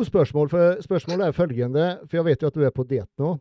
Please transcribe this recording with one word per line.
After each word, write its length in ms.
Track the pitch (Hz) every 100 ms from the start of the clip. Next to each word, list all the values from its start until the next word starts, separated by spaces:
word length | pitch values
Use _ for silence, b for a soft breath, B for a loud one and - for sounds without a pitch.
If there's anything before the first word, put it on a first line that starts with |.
spørsmål, 440 | 233 190 143 147 147
for 300 | 175 175 180
spørsmålet 460 | - 185 - 180 180
er 60 | 147
følgende, 500 | 175 117 123 143 175 180
for 180 | 151 165
jeg 60 | 165
vet 140 | 135
jo 60 | 151
at 80 | 156
du 60 |
er 80 | 135
på 140 | 131 123
diett 240 | 127 98 -
nå. 180 | 151 160